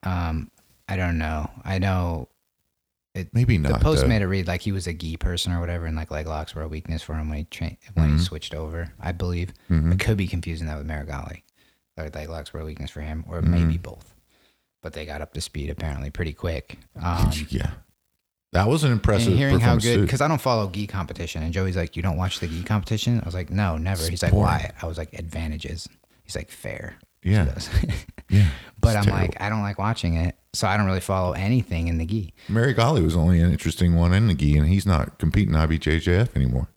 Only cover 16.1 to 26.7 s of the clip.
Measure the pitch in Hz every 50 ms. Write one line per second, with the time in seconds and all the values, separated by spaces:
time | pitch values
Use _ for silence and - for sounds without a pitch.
16.1 | - - 90 80 76 _ - 90 82 69 - _ - - - _ _ - - 87
17.1 | 85 85 - 73 76 78 78 - - - - - - - - _ _ _ _ _
18.1 | _ _ _ _ _ _ _ _ - 87 95 107 139 160 151 139 120 107 - -
19.1 | 107 95 - 117 - - 139 139 135 131 117 120 - - 104 120 120 101 101 -
20.1 | - 135 143 151 160 135 - 135 123 113 104 95 87 101 104 98 - 98 90 -
21.1 | - - 87 85 - 85 78 82 82 98 95 95 90 92 85 80 - - 85 87
22.1 | 87 76 92 92 - - - 87 78 82 90 - 107 104 95 - 113 107 - -
23.1 | 120 117 - - 87 90 90 71 - 98 104 95 82 78 78 92 98 87 80 85
24.1 | 87 87 - 87 90 101 104 90 82 76 - - - - - 82 82 90 82 80
25.1 | - - 85 82 78 85 80 78 76 76 - - 80 80 - - _ _ _ _
26.1 | _ _ _ _ - - - _ - - - -